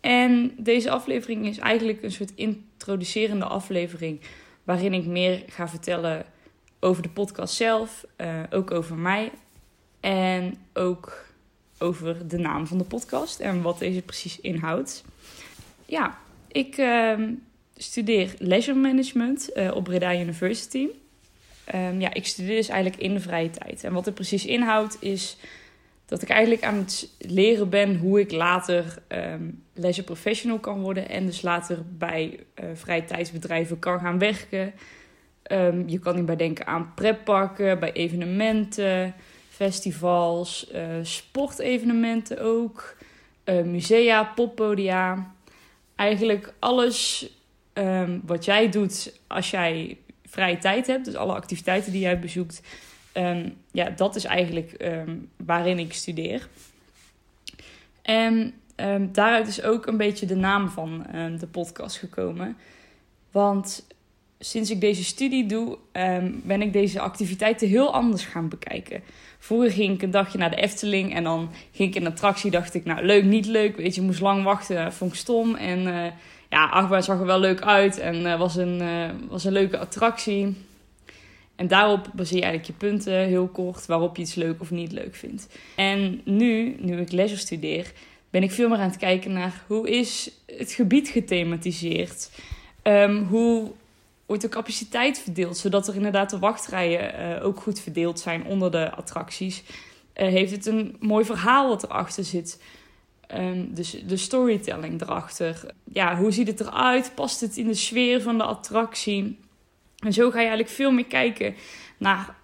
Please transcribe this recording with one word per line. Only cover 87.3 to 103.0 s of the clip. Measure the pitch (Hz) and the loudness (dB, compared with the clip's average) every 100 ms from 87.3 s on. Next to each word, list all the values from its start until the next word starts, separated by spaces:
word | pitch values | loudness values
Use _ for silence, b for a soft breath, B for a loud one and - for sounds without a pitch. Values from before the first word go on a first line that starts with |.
| 202 | -2
studeer, | - 165 156 156 180 B B B _ | -6 -6 -4 -4 -6 B B B _
ben | 185 | 2
ik | 190 | 2
veel | 190 233 | 2 2
meer | 226 | 4
aan | 190 | 0
het | 185 | 0
kijken | 190 185 190 | 0 2 0
naar | 185 180 175 - | -2 -4 -6 -4
hoe | 214 220 | -2 2
is | 240 233 - - - - - | 0 0 -4 -8 -14 -20 -10
het | - | -8
gebied | - 202 269 285 | 0 4 4 4
gethematiseerd? | 240 - 180 170 165 180 165 170 165 175 - - B B B B - | -2 0 0 0 -2 -4 -4 -2 -2 -4 -8 -14 B B B B -2
Ehm, | 214 202 208 208 | 6 8 8 4
hoe | 190 220 233 226 214 - _ _ _ _ - | 2 4 4 4 0 -12 _ _ _ _ -4
wordt | 208 | -2
de | 220 | -2
capaciteit | 226 220 214 214 240 262 269 | -4 -6 -8 -4 0 0 0
verdeeld, | - 170 175 175 | -6 -2 -2 -2
zodat | 196 196 196 | 2 2 0
er | 196 | -2
inderdaad | 208 196 196 | 2 2 0
de | 196 | 0
wachtrijen, | 196 220 - 190 175 170 - | 0 0 -6 -2 0 0 -2
eh, | - 175 170 - | -6 -6 -2 -2
ook | 196 | -2
goed | - 196 | -6 -6
verdeeld | - 160 170 165 | -6 -2 -2 -2
zijn | 175 165 - | -6 -6 -2
onder | 196 185 | 0 2
de | 165 160 | 2 -2
attracties? | - - 165 165 - 185 185 B B B B B | -4 -8 -10 -10 -8 -8 -8 B B B B B
Eh, | - 190 | -2 4
heeft | 185 190 | 4 4
het | 202 214 | -2 0
een | 220 214 - | 0 -2 -4
mooi | 214 214 220 | 2 4 4
verhaal | 196 196 269 269 | 2 4 6 4
wat | 202 | 0
erachter | - - 170 - | -2 -4 -4 -6
zit? | 170 180 165 - B B B B | -4 -4 -6 -14 B B B B